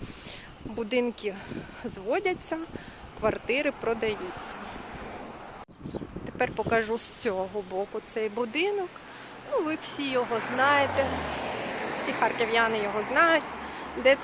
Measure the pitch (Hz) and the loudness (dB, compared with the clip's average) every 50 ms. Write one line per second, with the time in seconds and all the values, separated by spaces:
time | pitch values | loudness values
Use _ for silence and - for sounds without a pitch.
0 | - - - - - - - - - - - - - - 214 233 226 208 254 247 | -10 -12 -12 -12 -14 -14 -12 -14 -14 -16 -16 -14 -12 -8 -4 -4 -2 2 2 4
1 | 240 240 226 - 208 202 190 196 - - 233 170 - - - - - 220 - 202 | 4 2 0 -2 -4 -4 -4 -4 -8 -8 -8 -8 -10 -10 -12 -10 -8 -8 -8 -6
2 | 185 214 294 381 - 370 359 - - - 320 320 330 - - - - - - - | -2 0 0 2 2 0 0 -2 -2 -4 -4 -4 -6 -8 -10 -12 -12 -12 -14 -16
3 | - - - - 214 214 202 202 - - 240 277 302 285 - - - 226 233 220 | -16 -16 -6 0 0 2 2 2 0 2 2 2 2 2 0 0 0 -2 0 2
4 | 220 220 208 185 180 180 - - - - - - - - - - - - - - | 0 0 0 -2 -4 -8 -8 -8 -10 -10 -10 -10 -10 -10 -10 -10 -10 -12 -12 -10
5 | - - - - - - - - - - - - - - - - - - - - | -10 -10 -10 -10 -12 -12 -12 -14 -14 -14 -14 -14 -16 -16 -16 -12 -10 -8 -6 -6
6 | - - - - - - - - 254 247 - - 208 - 233 226 220 208 226 226 | -6 -8 -8 -10 -10 -10 -2 0 0 0 0 -2 0 2 4 2 4 2 0 -2
7 | - - - - - 226 190 185 190 190 196 208 190 185 190 185 202 - - 214 | -4 -6 -8 -4 -2 0 0 0 -2 -2 -2 -4 -4 -2 -2 -2 -2 -2 -4 -8
8 | - - - 226 220 214 208 233 247 226 226 302 359 415 415 403 359 359 - - | -8 -6 -4 -2 -2 0 0 -2 -2 0 2 2 2 2 2 0 -2 -4 -6 -12
9 | - - - - - - - - - - 605 480 330 302 311 - - - - - | -16 -14 -14 -14 -14 -14 -14 -14 -6 0 0 2 2 2 0 -2 -4 -8 -6 -4
10 | 285 269 262 247 240 233 240 220 214 - 247 254 269 285 285 285 277 262 - 269 | -2 0 2 2 2 2 0 -2 0 0 2 4 6 6 8 6 6 4 4 2
11 | 269 262 262 - - - - - - - - - - - - - - - - - | 2 2 0 -2 -2 -4 -4 -4 -4 -4 -4 -4 -4 -4 -4 -4 -4 -4 -4 -2
12 | - 285 - - 247 220 226 - 233 220 226 233 233 226 226 214 202 208 196 214 | -2 -2 2 4 4 4 4 4 2 4 6 6 6 6 4 2 2 0 0 0
13 | 208 - 254 294 339 330 330 294 - - - - - - - - - - - - | 0 4 6 8 8 8 8 6 4 0 -6 -8 -8 -10 -10 -10 -10 -8 -6 6
14 | 240 262 269 180 | 8 8 8 8